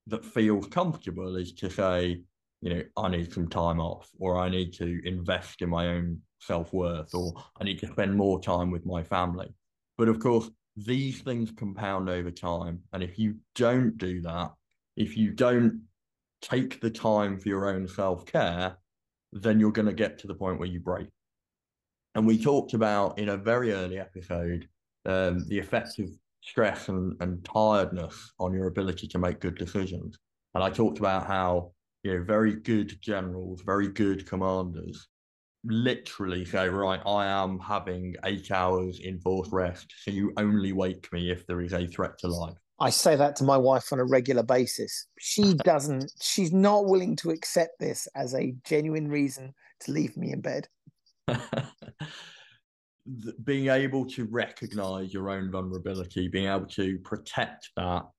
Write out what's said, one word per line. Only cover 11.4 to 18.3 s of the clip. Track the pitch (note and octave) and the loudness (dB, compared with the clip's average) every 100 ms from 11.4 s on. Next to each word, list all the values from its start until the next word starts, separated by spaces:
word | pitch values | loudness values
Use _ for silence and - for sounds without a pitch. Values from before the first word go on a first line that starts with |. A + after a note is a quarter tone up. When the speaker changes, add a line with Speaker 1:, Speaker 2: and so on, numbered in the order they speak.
| A2+ | -4
Speaker 1:
compound | - G#2 G2 G2+ F#2+ F#2 | -6 -10 -6 -4 -2 -2
over | F2+ F2 | -2 -4
time. | F2 F2 E2+ F2 E2+ - | -6 -4 -4 -4 -8 -8
And | F#2+ | -8
if | F2+ F2+ | -6 -2
you | A2 G#2+ _ | -2 -2 _
don't | - A#2 B2+ A#2+ A2 | 2 4 4 2 0
do | F#2 F2+ | -4 -4
that, | E2+ E2+ F2 - _ _ _ - | -4 -4 -6 -10 _ _ _ -4
if | G#2+ A2 | -4 0
you | G#2 | 0
don't | - B2 B2 A#2 - - _ _ _ _ - | 4 4 6 4 2 -8 _ _ _ _ -16
take | - B2+ C3 - | -4 -2 -2 -2
the | A#2 | -4
time | A2 A2 G#2 G2+ F#2+ | 0 2 4 2 -2
for | G#2 | -2
your | G2 G2 | 0 0
own | F#2+ F#2 | -2 -4
self-care, | F#2 G2 F2+ - | -2 -2 -2 -2